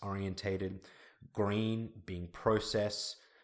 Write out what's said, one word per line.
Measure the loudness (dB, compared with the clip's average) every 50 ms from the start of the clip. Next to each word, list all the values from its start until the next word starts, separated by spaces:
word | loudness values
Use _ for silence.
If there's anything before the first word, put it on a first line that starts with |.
| -6
orientated. | -6 -4 -2 -2 -2 -2 -2 -2 -2 0 0 -2 -4 -4 -8 -12 -18 -20 -20 -20 -20 -20 _ -20 -6
Green | 0 0 2 2 4 2 2 2 0 -2 -4 -6 -10 -12 -8
being | -8 -6 -6 -6
process, | -8 -10 2 4 4 4 6 4 2 2 2 2 2 0 -2 -6 -6 -8 -12 -18 -20 -20 -20